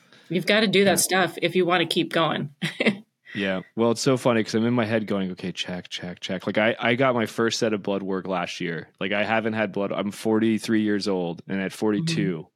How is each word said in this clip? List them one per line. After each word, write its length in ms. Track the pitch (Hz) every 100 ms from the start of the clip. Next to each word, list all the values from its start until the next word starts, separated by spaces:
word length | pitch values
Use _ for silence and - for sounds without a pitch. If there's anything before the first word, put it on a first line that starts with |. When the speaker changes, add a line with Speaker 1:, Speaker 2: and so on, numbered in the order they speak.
| _ - -
Speaker 1:
you've 160 | 175 180
gotta 200 | 208 220
do 180 | 190
that 80 | 196
Speaker 2:
Yeah. 40 | 170
Speaker 1:
stuff 420 | - 185 170 -
if 120 | 165
you 120 | 185 170
wanna 180 | 180
keep 260 | 165 180 -
going. 440 | 170 156 - 143 - 165 -
<laughs> 240 | 233 196 - _ - 107
Speaker 2:
Yeah. 260 | 98 92 -
Well, 160 | - 117
it's 100 | 113
so 160 | 139 127
funny 280 | 127 113
'cause 100 | 101
I'm 100 | 110
in 100 | 117
my 100 | 123
head 240 | 107 113 104
going, 240 | 101 95
"Okay, 180 | 87 90
check, 380 | - - 90 -
check, 320 | - 90 87
check." 260 | - 92 104
Like, 100 | 104
I, 200 | 110 -
I 160 | 117
got 220 | 120 135 120
my 100 | 107
first 320 | - 113 -
set 140 | 113
of 100 | 107
blood 180 | 101 98
work 280 | 95 95 90
last 320 | 90 87 -
year. 300 | 87 82 - -
Like, 100 | 98
I 140 | 101
haven't 300 | 104 113 110
had 180 | 110 104
blood, 180 | 95 98
I'm 220 | - 101
forty-three 680 | - 113 110 113 107 - 110
years 260 | 107 104 98
old, 340 | 92 85 82 -
and 120 | 95
at 120 | 95
forty-two, 720 | - 110 104 82 82 92 82 -